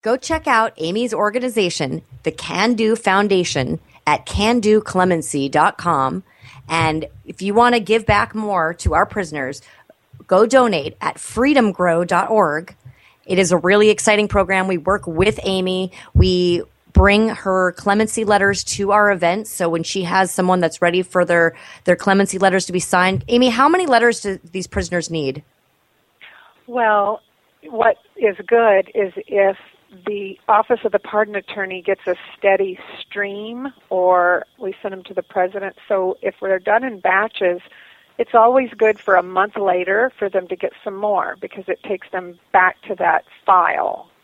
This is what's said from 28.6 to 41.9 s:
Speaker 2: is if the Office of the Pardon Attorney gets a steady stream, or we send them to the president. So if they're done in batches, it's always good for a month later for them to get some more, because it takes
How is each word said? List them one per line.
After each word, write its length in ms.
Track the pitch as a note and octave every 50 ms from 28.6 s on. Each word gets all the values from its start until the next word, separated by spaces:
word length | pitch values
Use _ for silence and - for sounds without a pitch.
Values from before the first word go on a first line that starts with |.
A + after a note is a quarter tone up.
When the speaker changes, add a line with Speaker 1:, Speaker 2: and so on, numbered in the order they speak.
| A3+ A3 G3+ F#3+ F#3+ - -
Speaker 2:
is 200 | A3+ G3+ F#3 - G3 -
if 280 | - - G3 G3 G3 G3 - - - _ _ _ _ G3 F#3 F3+
the 340 | G#3+ G#3 G3+ G3+ G3 F#3+ _ _
Office 320 | - G#3+ G#3 A3 - B3 A3+ -
of 80 | G#3+
the 80 | - G3+
Pardon 360 | - - - G#3 G#3+ G#3 G#3
Attorney 460 | G3 G3 - - G3+ G3 F#3 F#3+ F#3
gets 200 | E3+ G#3 G3 _ -
a 80 | F#3 F3+ - - - -
steady 440 | _ - G3+ G3 F#3+ G3 F#3+ F#3 - - - - -
stream, 680 | - _ - G3+ G3+ G3+ G3 G3+ G#3+ A3 A#3 B3 C4 C#4 - _ _ _
or 520 | F#3 F#3 F3+ F3+ F3+ F3+ F3 F3 F3+ - - _ _
we 160 | _ A#3+ F#3+ F#3+ -
send 100 | - G3+
them 120 | F#3+ F#3+ F#3
to 100 | - F#3+
the 80 | F3+
president. 540 | - _ - G3+ F3+ F#3 F#3+ G3+ G3 G3 - _ -
So 300 | - G#3+ F#3+ F#3 F#3 F#3+ - -
if 100 | G3 - _
they're 160 | - F#3+ F#3+
done 260 | F#3 F#3 A3 G#3 A#3 B3+
in 160 | C4 A3 F#3+
batches, 600 | - F#3+ F#3 G3 G#3 A3+ - - G3 F3 F3 F3 - - - - - - _ _ _ _ _
it's 160 | - A#3 - -
always 360 | A#3 A3 A#3 B3+ C4+ C4 A3+ -
good 240 | - A3 G#3+ G#3+ G#3
for 160 | - - F#3+
a 60 | F3+
month 340 | F3 F#3 F#3 F#3 G3 G#3 -
later 560 | A3 G3+ F#3+ F3 F3+ F3+ F#3 G3 G#3+ A#3+ C4 _
for 120 | - G#3+ F#3+
them 180 | F#3+ F#3+ F3+
to 80 | F3+ F#3
get 180 | F3+ - - - - -
some 120 | G#3+ G3
more, 400 | G3 G#3 G#3 G3+ F3+ - - - F#3+
because 260 | - F#3+ - G3+ F#3+
it 160 | - F3+ _ -
takes 260 | -